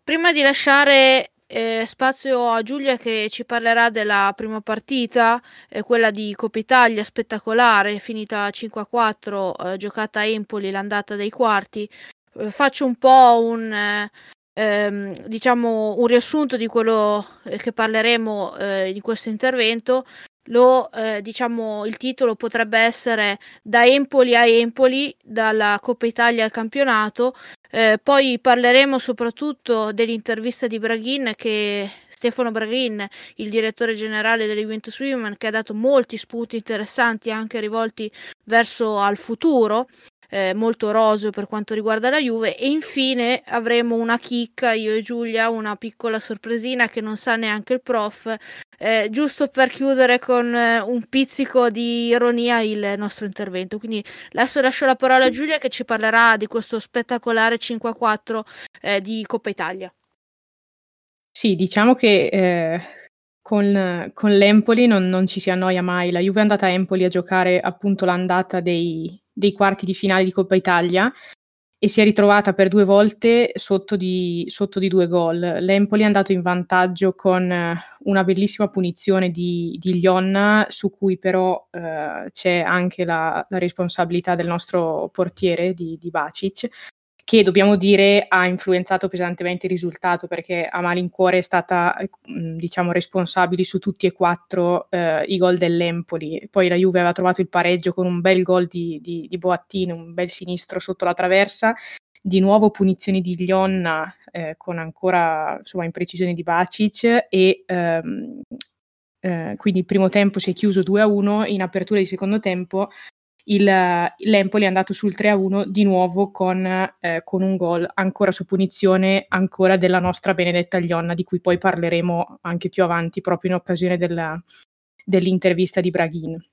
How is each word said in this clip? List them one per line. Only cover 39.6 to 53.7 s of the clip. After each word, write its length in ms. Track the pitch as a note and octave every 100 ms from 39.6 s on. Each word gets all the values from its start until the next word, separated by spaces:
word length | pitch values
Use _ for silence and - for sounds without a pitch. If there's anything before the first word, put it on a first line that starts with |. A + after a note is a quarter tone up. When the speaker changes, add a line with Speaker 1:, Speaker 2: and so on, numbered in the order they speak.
| G#3+ G#3+ B3+ _ - _ _
Speaker 1:
eh, 240 | G3+ F#3+
molto 380 | G3 A3+ A3+ G#3
roseo 380 | G#3+ A3 G#3+ G#3+
per 180 | G3+ G#3+
quanto 260 | G#3+ G#3
riguarda 360 | A3 A3 A3 A#3+
la 100 | D4
Juve. 380 | C4 A3+ A3 -
E 120 | C4+
infine 760 | D#4 - C#4 C4 B3+ A#3 B3 -
avremo 500 | A#3 A3+ A#3+ A#3+ A3+
una 220 | A3+ A#3+
chicca, 540 | - A#3+ A#3 - A#3+
io 220 | A3 G#3+
e 80 | A3
Giulia, 480 | G#3+ A#3+ A#3 A3+ A3+
una 260 | A3+ G#3+ G#3
piccola 440 | A3+ _ A#3 A3
sorpresina 680 | - G#3+ A3 A#3 A#3+ B3+ A3+
che 140 | A#3
non 160 | G#3+ G#3+
sa 180 | - A3+
neanche 380 | A3+ G#3 G3+
il 80 | B3+
prof, 540 | - A#3+ G#3 - A3+ G#3+ - - - _
eh, 280 | G#3 A3+ G#3+
giusto 380 | A3 D4 - C#4+
per 220 | C4 C4
chiudere 500 | - C4+ C4 B3+ B3
con, 340 | - B3 A#3+
eh, 260 | A#3+ A#3 A#3
un 240 | G3+ B3 A3
pizzico 600 | C4+ C4+ - C4+ C4 A#3+
di 380 | A3 A#3 A#3 A#3
ironia 520 | A#3+ A#3+ A#3+ A#3+ A#3
il 340 | A3 G#3 G3+ G3+
nostro 280 | G#3 - G#3
intervento. 520 | F#3+ F#3+ F3+ F#3